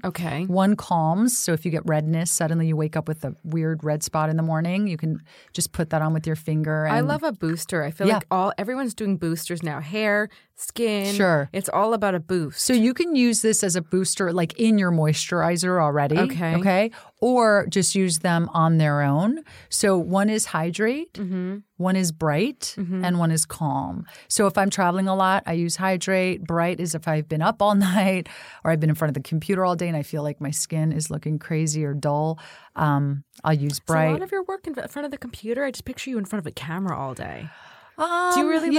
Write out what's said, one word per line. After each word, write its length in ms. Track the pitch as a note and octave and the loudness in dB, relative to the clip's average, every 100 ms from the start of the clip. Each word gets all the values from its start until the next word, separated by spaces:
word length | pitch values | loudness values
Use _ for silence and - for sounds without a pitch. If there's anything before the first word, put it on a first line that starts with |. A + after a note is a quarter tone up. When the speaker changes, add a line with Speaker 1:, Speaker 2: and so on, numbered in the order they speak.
| F#3+ | -4
Speaker 1:
Okay. 400 | E3+ E3+ C#3+ F#3 | -6 -6 -4 -2
Speaker 2:
One 320 | F3+ F#3+ G#3 | 2 4 2
calms. 600 | - F3 D#3+ F3 A#3+ - | 0 0 2 2 2 0
So 140 | - | 0
if 140 | D#3+ F3 | -2 -2
you 60 | |
get 140 | D#3+ - | -2 0
redness, 460 | D3+ D#3 E3 E3+ | 0 0 0 0
suddenly 360 | - D#3+ E3 D#3+ | -2 0 0 0
you 100 | D#3 | 0
wake 180 | D#3 D#3 | -2 -2
up 140 | D#3 | -4
with 160 | D#3 C3+ | -6 -6
a 100 | - | -8
weird 400 | E3 E3 D#3+ D#3+ | -6 -2 -2 -2
red 180 | D3+ D3+ | -2 -4
spot 280 | - D#3+ D#3 | -2 -2 0
in 80 | D#3+ | 0
the 60 | |
morning, 440 | D#3+ D#3+ E3 F#3 G#3 | 0 0 0 -2 -2
you 80 | D#3+ | -2
can 240 | D#3+ D#3 - - - | -4 -4 -8 -20 -12
just 220 | - E3+ | -6 -4
put 160 | - D#3+ | -4 -2
that 120 | D#3+ | 0
on 120 | D#3 | 0
with 120 | D#3+ D#3+ | 0 -2
your 120 | D#3 | -4
finger. 500 | - D#3 D#3 D#3 D#3 | -2 -2 0 0 0
Speaker 1:
I 120 | A3+ | 2
Speaker 2:
And 100 | B3+ | 2
Speaker 1:
love 140 | D4 | 0
a 100 | D#4 | -2
booster. 500 | G#3+ D#3+ E3 - F3 | -2 -4 -4 -4 -4
I 80 | D3 | -4
feel 160 | D#3 G3+ | 0 2
Speaker 2:
Yeah. 60 | A3 | 2
Speaker 1:
like 120 | - | 0
all, 220 | F#3+ F#3+ - | 0 0 -2
everyone's 360 | G3+ B3+ C4 | -4 -4 -4
doing 240 | - G#3 F#3+ | -4 -2 -2
boosters 460 | E3+ E3 - F3 | -2 -4 -6 -6
now. 180 | E3 C#3+ | -6 -6
Hair, 480 | D3 G#3 G#3+ G#3 G#3+ - _ - | -6 -2 0 2 0 -6 _ -14
skin. 580 | - - A#3 G#3 G3 | -10 -2 0 0 0
Speaker 2:
Sure. 360 | G3+ F#3+ D#3+ C#3 | 2 4 4 0
Speaker 1:
It's 160 | F#3+ F#3+ | -4 -2
all 240 | E3+ G#3+ | 0 2
about 220 | A3+ G3+ F3+ | 2 0 0
a 40 | |
boost. 460 | D#3+ F#3 D3+ - - | 0 -2 -2 -2 2
Speaker 2:
So 80 | |
you 200 | B3+ A3+ | 4 4
can 220 | B3+ F4 D4 | 2 0 4
use 260 | A#3+ A3 | 4 4
this 220 | A3+ A3 | 2 2
as 120 | G3 F3 | 2 0
a 60 | |
booster, 520 | E3 F#3 F#3 - F#3 | 0 0 0 0 0
like, 200 | F3 E3 - | 0 -2 2
in 180 | A3+ G#3+ | 4 4
your 120 | F3+ | 4
moisturizer 880 | E3+ D#3 D#3 - F3 D#3+ F3 F3+ F3+ | 4 4 2 0 0 2 2 2 2
already. 380 | D3+ D3 C#3+ D#3 | 2 2 2 2
Speaker 1:
Okay. 380 | - E3+ E3+ E3 | 2 0 0 2
Speaker 2:
Okay. 360 | G3 F#3 A3 - - _ | 4 4 2 -4 -20 _
Or 460 | A#3+ B3 A3+ G3+ - | 2 4 6 4 2
just 260 | G3+ F3 G3 | 0 0 2
use 240 | F#3 D#3+ | 0 0
them 300 | F3+ E3+ E3+ | 0 0 0
on 240 | E3+ E3 E3 | 2 4 4
their 240 | D#3 C#3+ | 4 2
own. 420 | C#3+ C#3+ G3+ D#4 - - - | 2 2 2 -2 -6 -20 -8
So 280 | - G#3 F#3 | 0 2 2
one 320 | E3+ F#3+ G3+ | 2 2 2
is 160 | G#3+ - | 0 -2
Hydrate, 680 | E3 E3+ E3 A3 C4+ F4 | -2 -2 0 -2 -2 -6
Speaker 1:
Mm-hmm. 440 | - F#3+ F#3 F3+ G3 - - | -10 -6 -6 -6 -8 -12 -4
Speaker 2:
one 180 | F3+ F#3+ | 0 0
is 160 | F3+ | 0
Bright, 640 | D#3+ D#3 D3 A3+ D4 - - | 0 0 0 0 -4 -10 -8
Speaker 1:
Mm-hmm. 260 | F3+ F#3 F3+ | -6 -2 0
Speaker 2:
and 140 | F3 | 2
one 120 | E3 | 2
is 140 | D#3+ - | 0 -2
Calm. 600 | - D#3 C3+ - - - - - | -4 -2 -2 -4 -6 -12 -16 -4
So 200 | - G3+ | 0 2
if 100 | - | 2
I'm 120 | G3 | 0
traveling 380 | G3 F3+ F3+ F#3+ | 2 2 2 0
a 80 | F#3+ | 2
lot, 280 | F#3+ F#3+ - | 2 2 0
I 80 | |
use 220 | E3+ E3+ E3 | -2 -2 -2
Hydrate. 680 | F#3+ F#3 F3+ F#3+ F#3 F#3 | -2 -2 0 0 0 -2
Bright 360 | F3 E3+ E3+ F3+ | -2 0 0 -2
is 160 | F3 D#3+ | -4 -4
if 120 | E3+ | -2
I've 200 | D#3 D3+ | -2 -2
been 140 | D#3 | 0
up 200 | F3 A3+ | 0 2
all 140 | G3+ G3+ | 4 4
<laughs> 0 | |
night 520 | F#3+ F#3+ F#3+ F#3 - - - - | 4 4 2 2 -4 -12 -20 -6
or 80 | - | 0
I've 80 | E3 | 2
been 100 | D#3 | 2
in 60 | D#3 | 2
front 140 | D#3 | 0
of 40 | C#3+ | -2
the 120 | C3+ | -4
computer 360 | D#3+ D#3 F#3+ F#3 | -4 -2 0 0
all 100 | F3 | 0
day 120 | F3 | -2
and 100 | D#3+ | -4
I 60 | |
feel 200 | C#3 D#3 | -4 -4
like 160 | D3 C#3+ | -4 -4
my 100 | C#3+ | -6
skin 400 | D3+ - D#3+ D#3 | -4 -4 0 0
is 180 | D#3 D3+ | 0 -4
looking 260 | D3+ D#3 D#3 | -6 -4 -4
crazy 460 | - D#3+ D#3+ D3+ D3 | -2 -2 0 0 -2
or 80 | |
dull, 460 | C#3+ D3 D3 D#3 D#3+ - - - - | -2 0 0 0 -4 -10 -20 -14 -2
um, 480 | D3+ C#3+ C#3+ C#3+ - - | 2 2 0 -4 -8 -6
I'll 100 | - | -2
use 240 | D#3 C#3+ C#3+ | 0 0 -4
Speaker 1:
So 60 | - | -2
Speaker 2:
Bright. 220 | D#3+ D#3 | 2 2
Speaker 1:
a 20 | |
lot 80 | D#3 | 0
of 80 | F#4+ | -2
your 120 | G4 | -6
work 220 | F#4+ F#4+ F4 | -6 -8 -8
in 60 | C4 | -10
front 300 | - C#4+ D4 | -10 -8 -10
of 60 | |
the 60 | C#4 | -10
computer, 460 | B3 - G#3+ A#3+ | -14 -10 -6 -4
I 80 | C#4 | -4
just 140 | - - | -6 -10
picture 240 | B3+ - | -10 -6
you 80 | A#3+ | -6
in 80 | G3 | -4
front 160 | G#3+ | -6
of 40 | D#3 | -6
a 40 | |
camera 460 | - C3+ E3 F#3+ D#3+ | -10 -8 -4 -4 -4
all 160 | C3+ | -6
day. 360 | B2+ - C2+ D#3 - - - - - | -8 -10 -10 -14 -16 -20 -20 -20 -6
Speaker 2:
Um, 320 | D#4+ F4 F4+ F4+ | -2 0 2 2
Speaker 1:
Do 60 | |
you 60 | D4+ | 2
really, 200 | D#4+ | 2
Speaker 2:
you 60 | D#4+ | 2